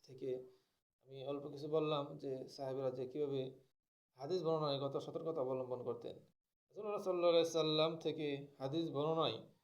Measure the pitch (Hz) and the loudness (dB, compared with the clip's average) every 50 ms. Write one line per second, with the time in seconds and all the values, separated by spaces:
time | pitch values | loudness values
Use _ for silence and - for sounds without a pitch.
0 | _ - 131 - 139 135 127 127 127 - - _ _ _ _ _ _ _ _ _ | _ -18 -12 -8 -4 -4 -4 -4 -6 -10 -18 _ _ _ _ _ _ _ _ _
1 | _ 131 135 135 127 135 143 143 143 - 143 139 151 151 151 160 156 151 156 143 | _ -16 -12 -10 -6 -6 -4 -4 -6 -8 -10 -8 -4 0 2 2 2 2 2 0
2 | 143 147 160 147 147 139 131 131 135 - - - 139 131 131 131 135 131 127 127 | -2 -4 -6 -8 -6 -4 -4 -4 -6 -8 -10 -8 -6 -4 -2 -2 -2 -2 -2 -2
3 | 127 123 - 147 147 139 139 135 131 127 - - - _ _ _ _ _ _ _ | -4 -4 -2 -2 0 0 0 0 -2 -4 -6 -12 -20 _ _ _ _ _ _ _
4 | _ _ _ - 135 147 180 185 160 160 160 156 156 147 139 139 139 139 139 151 | _ _ _ -10 -4 -2 -2 0 2 2 2 2 2 2 2 2 0 0 -2 -2
5 | 131 143 - 160 165 160 160 160 127 127 131 131 127 120 123 120 120 127 117 - | -4 -4 -6 -4 -4 -2 0 0 0 0 0 0 -2 -2 -4 -4 -2 -4 -4 -4
6 | - - - - - - _ _ _ _ _ _ _ _ - 180 214 208 208 202 | -6 -10 -12 -12 -16 -20 _ _ _ _ _ _ _ _ -12 -8 -4 -2 -2 -2
7 | 202 190 180 175 170 175 170 170 165 165 165 160 160 156 156 156 156 165 165 160 | 0 0 2 4 6 8 8 8 6 6 4 2 4 4 6 6 4 4 2 0
8 | - 160 147 - 151 147 143 143 143 - - - 135 135 143 165 165 160 131 139 | -2 -2 -2 0 -2 -2 -2 -2 -6 -8 -10 -6 -4 -2 0 0 0 0 0 0
9 | 147 160 160 160 156 123 110 - - - - _ | 2 2 4 4 2 2 0 -2 -8 -14 -20 _